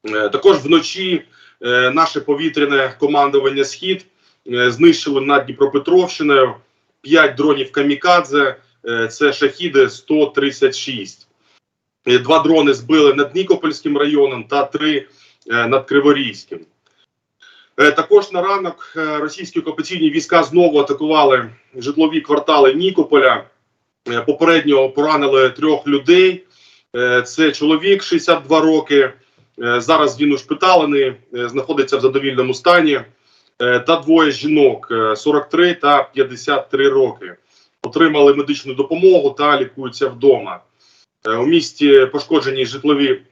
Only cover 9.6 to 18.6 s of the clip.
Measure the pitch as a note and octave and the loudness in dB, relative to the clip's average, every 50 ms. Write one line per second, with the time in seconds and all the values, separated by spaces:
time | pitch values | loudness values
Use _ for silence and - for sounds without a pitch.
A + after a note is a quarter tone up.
9.6 | F3 E3 C3+ C#3 C3 C3 - - _ - D#3 D3+ D3 C#3+ - C#3 C#3 C#3 C3+ - | -8 -2 2 2 2 2 0 -12 _ -4 0 0 0 0 0 -4 -4 -4 -2 0
10.6 | C#3 B2+ C3 - - C#3 B2+ A2 G2 F#2+ - _ _ _ _ _ _ _ _ _ | -2 -2 -2 -4 -10 -10 -10 -12 -12 -14 -18 _ _ _ _ _ _ _ _ _
11.6 | _ _ _ _ _ _ _ _ _ B2+ B2 B2 B2 B2 D#3+ D#3+ D#3+ D#3+ E3 D#3+ | _ _ _ _ _ _ _ _ _ 2 2 2 4 2 2 2 4 2 2 4
12.6 | C#3+ C#3+ C3 A#2 A#2 B2+ D#3 D#3 D3 C#3+ C3+ C#3+ C#3+ - - F#3 F#3+ F#3 F3+ - | 4 2 0 0 -2 0 2 4 4 4 4 2 -2 -2 -2 -6 0 0 0 0
13.6 | - D#3 D3 - _ D3+ D3 C#3 D3 D3 D3+ C#3+ C#3 C3+ C3 A#2+ G#2+ _ C#3+ C#3 | 0 -6 -6 -6 _ -4 -2 -2 -2 0 2 0 0 0 -2 -8 -10 _ -4 -4
14.6 | C3+ - - D3 D3+ D#3 D3+ C3+ C3+ _ _ _ _ _ _ _ _ - A#2 A#2+ | -4 -4 -6 -4 -4 -2 -2 -4 -6 _ _ _ _ _ _ _ _ -4 -2 -2
15.6 | A#2 A#2 C3 C3 B2+ - D3+ C#3+ C#3 D3 C#3+ C#3 C3+ - - - - _ - E2 | 0 0 0 -2 -2 0 0 2 4 4 2 2 -2 -8 -10 -14 -18 _ -18 -18
16.6 | E2 _ _ _ _ _ _ _ _ _ _ _ _ _ _ _ _ _ _ _ | -18 _ _ _ _ _ _ _ _ _ _ _ _ _ _ _ _ _ _ _
17.6 | _ _ _ - C#3+ D3+ D3 - - - G#3 G3+ F#3 - F#3+ F3+ F3+ G3 G3 G3 | _ _ _ 2 2 4 4 2 0 4 4 2 2 2 -6 -4 -2 -2 -4 -4